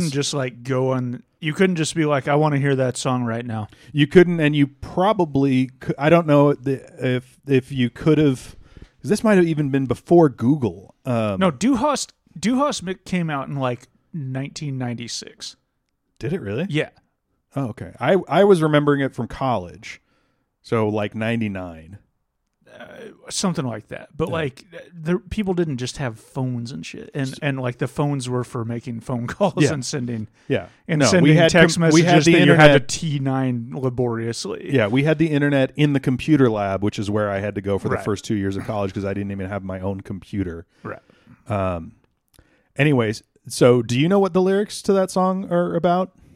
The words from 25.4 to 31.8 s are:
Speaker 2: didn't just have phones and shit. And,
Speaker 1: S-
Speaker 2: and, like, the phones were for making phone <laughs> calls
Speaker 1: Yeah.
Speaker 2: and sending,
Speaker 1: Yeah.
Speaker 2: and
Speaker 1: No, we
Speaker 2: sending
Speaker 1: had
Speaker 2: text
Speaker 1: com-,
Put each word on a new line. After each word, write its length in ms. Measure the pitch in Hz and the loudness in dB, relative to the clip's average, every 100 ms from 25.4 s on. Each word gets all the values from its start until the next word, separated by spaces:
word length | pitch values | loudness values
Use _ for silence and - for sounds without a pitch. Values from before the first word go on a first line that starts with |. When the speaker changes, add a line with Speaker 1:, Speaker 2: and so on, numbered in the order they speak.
| 196 | -2
Speaker 2:
didn't 220 | 180 165 127 | -2 -2 -4
just 220 | 123 - | -8 -8
have 200 | 131 110 | -8 -10
phones 540 | - 139 131 123 117 | -12 -6 -6 -6 -8
and 120 | 80 | -12
shit. 240 | - - - | -14 -14 -12
And, 140 | 147 135 | -6 -6
Speaker 1:
S- 100 | - | -6
Speaker 2:
and, 200 | 147 135 | -6 -4
like, 180 | 127 120 | -6 -4
the 80 | 131 | -6
phones 420 | - 147 143 123 | -2 -2 -2 -4
were 140 | 123 | -4
for 220 | 120 123 | -4 -6
making 340 | 113 117 127 117 | -6 -8 -8 -10
phone 280 | - 123 123 | -8 -6 -6
<laughs> 20 | |
calls 340 | - 196 - | -2 -2 2
Speaker 1:
Yeah. 120 | 139 | 0
Speaker 2:
and 100 | 147 | 0
sending, 420 | 123 147 123 117 104 _ - | -6 -6 -6 -8 -10 _ -4
Speaker 1:
Yeah. 180 | 120 87 _ - | -4 -4 _ -4
Speaker 2:
and 100 | 156 | 2
Speaker 1:
No, 60 | 139 | 4
we 40 | |
Speaker 2:
sending 260 | 185 143 156 | 6 6 8
Speaker 1:
had 140 | 165 | 6
Speaker 2:
text 280 | 180 165 | 8 6
Speaker 1:
com-, 120 | 170 | 4